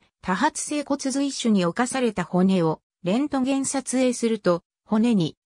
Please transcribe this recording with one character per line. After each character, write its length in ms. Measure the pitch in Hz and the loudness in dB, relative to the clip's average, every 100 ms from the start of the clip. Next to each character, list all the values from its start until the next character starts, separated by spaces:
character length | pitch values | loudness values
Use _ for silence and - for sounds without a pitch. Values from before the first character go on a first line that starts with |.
| _ _ | _ _
多 140 | - 185 | -4 0
発 260 | 294 - | 0 -2
性 220 | - 294 | -6 -6
骨 260 | 277 285 269 | -4 -4 -2
髄 220 | 277 277 | -2 -4
腫 180 | 269 233 | -2 0
に 140 | 202 | 2
侵 240 | 175 170 247 | 2 0 -2
さ 140 | 269 | 0
れ 100 | 240 | -2
た 140 | 202 170 | -2 -2
骨 380 | 180 190 190 | 2 4 4
を 180 | 160 156 _ _ | 2 -2 _ _
レ 140 | 175 220 | -2 -2
ン 120 | 294 | -2
ト 100 | 269 | -2
ゲ 180 | 254 277 | 0 0
ン 80 | 269 | -2
撮 300 | 277 254 254 | -4 -4 0
影 160 | 254 | 0
す 160 | 240 233 | 0 -2
る 120 | 220 | 0
と、 240 | 185 170 - _ - | 0 -2 -4 _ -2
骨 300 | 220 233 214 | 0 2 2
に 220 | 160 - _ | 0 -4 _